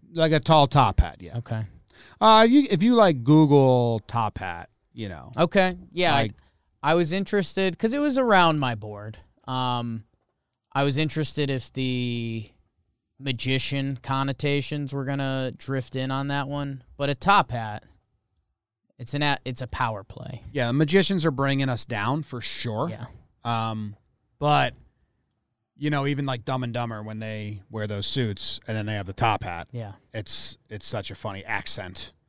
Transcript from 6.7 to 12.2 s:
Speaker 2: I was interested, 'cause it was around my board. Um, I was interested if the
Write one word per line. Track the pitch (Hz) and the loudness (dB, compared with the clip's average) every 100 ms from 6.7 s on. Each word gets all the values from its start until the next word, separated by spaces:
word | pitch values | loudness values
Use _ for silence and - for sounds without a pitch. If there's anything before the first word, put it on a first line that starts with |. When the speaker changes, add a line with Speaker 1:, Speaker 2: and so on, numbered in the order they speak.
| _ | _
Speaker 2:
I | 143 | 0
was | 165 170 | 2 2
interested, | 180 196 208 190 - 190 170 | -2 -2 -2 -2 -2 -2 0
'cause | 226 | -2
it | 269 | 0
was | 294 262 | 0 0
around | 254 196 170 156 | 4 6 6 4
my | 131 | -2
board. | 113 107 104 104 107 - _ - | -4 -8 -12 -14 -16 -20 _ -8
Um, | 127 127 123 120 113 - _ _ _ _ _ _ | -4 -2 -2 -4 -8 -12 _ _ _ _ _ _
I | 139 | 0
was | 143 135 | 0 2
interested | 156 156 151 - 143 | -2 -2 -4 -2 -2
if | 135 - | -4 -6
the | - 131 127 123 120 | -4 -2 -2 -2 -4